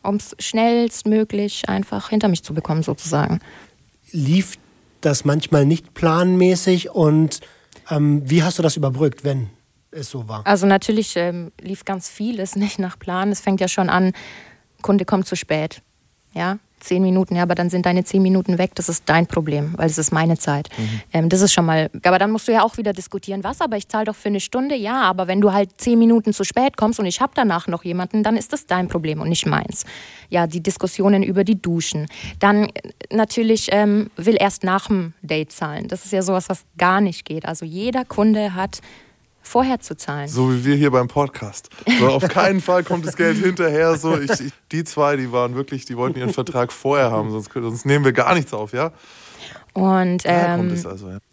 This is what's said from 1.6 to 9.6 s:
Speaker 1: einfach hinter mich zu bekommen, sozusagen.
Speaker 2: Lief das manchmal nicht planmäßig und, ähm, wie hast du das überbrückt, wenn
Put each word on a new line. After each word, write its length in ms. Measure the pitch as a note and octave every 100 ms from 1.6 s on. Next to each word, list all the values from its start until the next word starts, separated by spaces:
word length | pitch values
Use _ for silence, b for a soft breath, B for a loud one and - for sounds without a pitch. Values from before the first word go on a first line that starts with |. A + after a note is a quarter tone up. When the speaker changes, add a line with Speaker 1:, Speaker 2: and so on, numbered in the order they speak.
| -
Speaker 1:
einfach 400 | G3 G3 G#3 -
hinter 200 | G#3+ G3+
mich 140 | F3
zu 120 | -
bekommen, 280 | D3+ - D#3+
sozusagen. 580 | D#3 - D#3 D3 D3 E3+ B B B B _ _ -
Speaker 2:
Lief 460 | E3+ C3+ F3+ F#3+ - _ _ _ _
das 220 | D3+ C#3 C#3+
manchmal 380 | D3+ - D3+ C#3
nicht 260 | E3 -
planmäßig 960 | - E3 D#3+ F#3 F3+ F3+ F3+ - F3+ -
und, 500 | - D#3 D#3 D#3 - B B B B -
ähm, 320 | D3+ D3 D3
wie 180 | C3+ E3
hast 160 | E3 F3
du 40 |
das 140 | E3 D#3+
überbrückt, 460 | C#3 B2+ D3+ -
wenn 280 | C#3+ C3+ G#2+ -